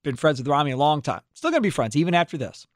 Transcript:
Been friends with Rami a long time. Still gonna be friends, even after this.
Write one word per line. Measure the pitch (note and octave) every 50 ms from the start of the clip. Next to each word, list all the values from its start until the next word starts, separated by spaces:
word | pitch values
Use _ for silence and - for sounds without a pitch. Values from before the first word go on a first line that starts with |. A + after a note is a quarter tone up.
Been | _ D3 B2+
friends | - - D#3 D3 B2+
with | B2+ C#3
Rami | D3 C#3+ D3 C#3+
a | B2+
long | B2+ C#3+ D3+ D3+ D3
time. | - C#3+ G2+ - _ _ _
Still | - - E4
gonna | E4 D#4
be | A3 G3
friends, | - - A#2+ G#2+ G#2+
even | C#3+ E3 F3 F3
after | F3 E3+ - -
this. | D3+ B2 F#2 - - - _ _